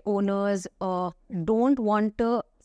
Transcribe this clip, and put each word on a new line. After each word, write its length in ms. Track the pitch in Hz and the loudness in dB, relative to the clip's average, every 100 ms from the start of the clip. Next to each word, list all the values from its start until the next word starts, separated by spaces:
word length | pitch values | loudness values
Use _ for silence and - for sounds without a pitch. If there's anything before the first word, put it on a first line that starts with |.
| - | -2
owners, 640 | 202 202 196 202 196 185 - | 0 0 0 0 -2 -4 -6
uh, 320 | 190 180 180 - - 190 | -4 -2 -4 -8 -10 -8
don't 360 | 165 220 247 269 | -2 2 4 2
want 380 | 214 208 214 208 | 2 2 0 0
to 240 | 233 240 - _ | 0 -2 -4 _